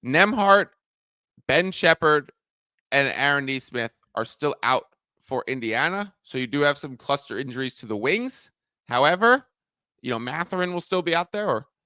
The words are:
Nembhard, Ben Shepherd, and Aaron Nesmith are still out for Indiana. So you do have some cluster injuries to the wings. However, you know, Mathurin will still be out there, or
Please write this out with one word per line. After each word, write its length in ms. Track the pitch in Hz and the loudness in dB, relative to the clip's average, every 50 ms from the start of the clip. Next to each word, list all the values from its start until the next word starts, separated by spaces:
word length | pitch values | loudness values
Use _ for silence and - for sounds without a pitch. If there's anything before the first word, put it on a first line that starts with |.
| - | -6
Nembhard, 600 | 120 131 160 190 208 220 240 202 196 196 202 190 - _ _ _ _ _ _ _ _ _ _ _ _ _ _ _ | 0 4 4 4 4 4 2 6 6 6 6 6 0 _ _ _ _ _ _ _ _ _ _ _ _ _ _ _
Ben 240 | - 127 156 180 190 | 2 2 2 2 0
Shepherd, 600 | 175 - - 175 165 - - 156 151 147 139 - _ _ _ _ _ _ _ _ _ _ _ _ | -4 0 2 2 2 4 4 4 4 4 2 -4 _ _ _ _ _ _ _ _ _ _ _ _
and 200 | - 139 139 131 90 | 0 0 0 0 -2
Aaron 300 | - 131 143 143 143 139 | 0 0 0 0 0 -2
Nesmith 460 | 135 135 131 - - - 123 117 113 _ _ _ _ _ | -4 -6 -6 -8 -8 -6 -6 -6 -6 _ _ _ _ _
are 100 | 101 113 | -8 -8
still 300 | - - _ - 147 - - - | -8 -8 _ -4 -4 -4 0 0
out 220 | 120 131 127 - _ _ _ _ _ _ _ | 0 0 0 0 _ _ _ _ _ _ _
for 220 | _ - 135 127 - | _ -8 -6 -6 -4
Indiana. 680 | - 131 131 113 110 110 117 139 160 185 196 202 196 _ _ _ | -4 -6 -4 -4 -4 -2 0 0 0 -2 -4 -8 -8 _ _ _
So 140 | - - | -10 -8
you 100 | 131 127 | -6 -6
do 140 | 120 104 143 | -4 -2 0
have 160 | 143 143 143 | 2 0 0
some 200 | 139 - 147 131 | -2 -6 -14 -14
cluster 400 | 113 - - 139 143 - - 110 | -16 -4 -4 -4 -4 -4 -8 -8
injuries 360 | 98 135 135 120 123 131 127 - | -8 -8 -8 -8 -8 -8 -8 -8
to 100 | - - | -12 -10
the 120 | 113 107 | -8 -6
wings. 520 | 104 107 131 175 220 240 262 254 - - - _ _ _ _ _ _ _ | -2 0 0 0 0 -2 -6 -10 -12 -14 -16 _ _ _ _ _ _ _
However, 580 | - - 120 139 147 170 180 214 233 247 277 - _ _ _ _ _ _ _ _ _ _ _ | -4 0 2 4 4 2 4 4 2 2 2 0 _ _ _ _ _ _ _ _ _ _ _
you 80 | - 127 | -8 -6
know, 100 | 123 113 | -6 -4
Mathurin 540 | 117 123 139 160 170 - - 185 180 180 180 | -4 -6 -6 -6 -6 -6 -4 -4 -4 -2 -4
will 80 | 175 | -6
still 200 | 170 - - 185 | -6 -2 -4 -2
be 140 | 170 170 165 | 0 0 0
out 160 | 170 175 _ | 0 -2 _
there, 160 | - 208 208 | -6 -6 -2
or 200 | 196 131 110 139 _ _ _ _ | -2 -2 -4 -4 _ _ _ _